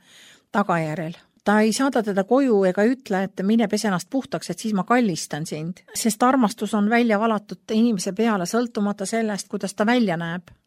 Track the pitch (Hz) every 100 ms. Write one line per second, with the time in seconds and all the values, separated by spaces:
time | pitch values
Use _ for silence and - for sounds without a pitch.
0 | _ - - - _ - 202 170 156 156
1 | 160 - _ _ - 208 220 208 269 254
2 | 214 196 196 247 269 202 190 180 220 262
3 | - 185 190 - 190 233 214 214 214 175
4 | - 262 - 170 - - 226 202 180 240
5 | 226 156 - 147 165 151 160 - - -
6 | 233 - 247 269 208 - 208 214 208 233
7 | 240 202 226 208 208 190 - 220 240 202
8 | 196 185 226 202 170 226 240 233 208 202
9 | 196 226 220 208 - 202 190 - 214 247
10 | 208 165 170 175 - -